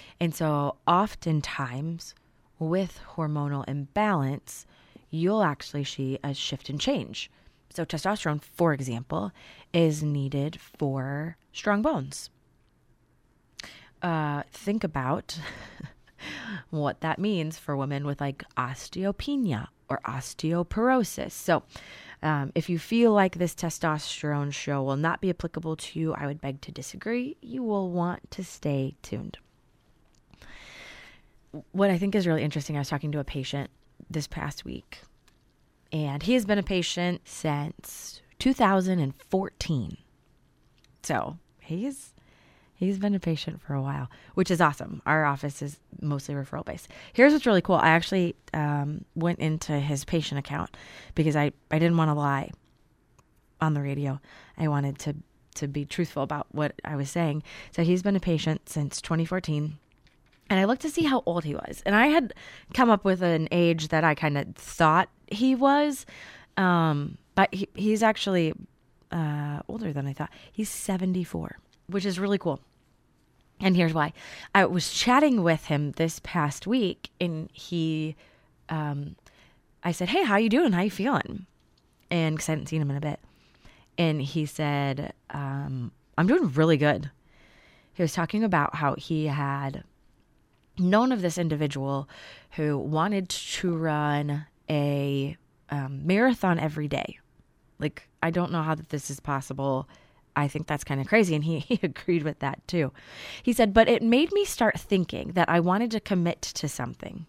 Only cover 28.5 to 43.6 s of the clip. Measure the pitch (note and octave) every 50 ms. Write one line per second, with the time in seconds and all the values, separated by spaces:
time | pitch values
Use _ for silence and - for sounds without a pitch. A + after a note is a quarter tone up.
28.5 | - - - D3+ C#3 C#3 C3+ C3+ C#3 _ - - - A2+ - - - - _ _
29.5 | _ _ _ _ _ _ _ _ _ _ _ _ _ _ _ _ - _ - -
30.5 | - - - - - - - - - - - - - - _ _ _ _ _ _
31.5 | - D3+ - _ - F3+ G3 G3 F#3+ E3+ F#3+ G3 F#3+ G#3 F#3 F3 D#3+ D#3 B2+ D3+
32.5 | - D#3 C#3+ - D3+ C#3+ C#3 - D3+ C#3+ - D3+ D3 D3+ C#3 - - C#3+ C3 -
33.5 | - C#3+ C3+ - _ _ _ _ _ _ - _ E3 D#3+ C#3 - - D#3 C#3+ D3
34.5 | C#3+ - - - B2+ B2+ - _ - - - _ _ _ _ _ _ _ _ _
35.5 | _ _ _ _ _ _ _ _ - D#3 D3+ C#3+ C#3 C#3+ D3 F#3 B3 B3+ G#3+ F#3+
36.5 | G#3 G3+ F3+ - G3 F3+ E3+ - - F3 F3 F3+ F3 F3 - - - - - D#3+
37.5 | D3 D3 C#3+ D#3 - - - - - - - - - - _ _ _ _ - B3+
38.5 | C4 - B3 F#3+ G3 F#3+ F3+ F#3 F#3 F3+ D3+ C3+ C3+ - - _ - F#3+ G3 -
39.5 | - _ - - D#3+ C3 G#2+ D2 - - _ _ _ _ _ _ _ _ _ _
40.5 | _ _ _ _ _ _ _ _ _ _ - - D3 G#2+ - - D#3+ E3+ _ _
41.5 | _ _ _ - D#3+ F3 A3 C#4 C4+ - - - _ - _ _ _ _ _ _
42.5 | _ _ _ _ _ _ F3 F#3+ G3+ F#3+ G3 G#3 G3+ F#3+ - E3+ D#3+ D3 - -
43.5 | D#3 D3